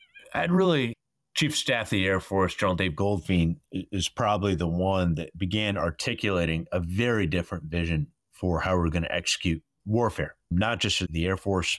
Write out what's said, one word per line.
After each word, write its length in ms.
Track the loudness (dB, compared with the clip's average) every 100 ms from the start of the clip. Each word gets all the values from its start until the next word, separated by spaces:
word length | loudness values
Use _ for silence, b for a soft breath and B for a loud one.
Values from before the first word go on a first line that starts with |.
| -20 -20 -10
I'd 180 | -4 0
really, 400 | 4 4 4 0 -4 _ _ _
Chief 180 | -2 0
of 40 | 0
Staff 300 | 0 -2 0
of 40 |
the 160 | 2 2
Air 140 | 2
Force, 340 | 0 0 0
General 220 | 0 0 2
Dave 160 | 0
Goldfein, 640 | 0 0 0 2 2 2 0 _
i-, 120 | -10 -6
is 200 | -4 -4
probably 440 | -2 0 2 2
the 140 | 0 0
one 460 | 0 0 2 2
that 220 | 0 -4 -6
began 420 | -4 -2 -2 0
articulating 880 | -2 -2 -6 -2 0 0 2 0 -2
a 80 | -4
very 460 | -2 0 2 2 2
different 380 | 0 -2 -6
vision 440 | -4 -2 0 0 -2 _ _
for 300 | -6 -2 0
how 160 | 2 2
we're 120 | 2
gonna 180 | 0 -2
execute 520 | -4 -4 -2 -2 -2 -6 _ -2
warfare, 480 | 0 0 0 -6 -8 _
not 300 | 0 0 0
just 200 | -2 -2
in 60 | -2
the 140 | -2
Air 120 | 0 0
Force, 420 | 0 0 0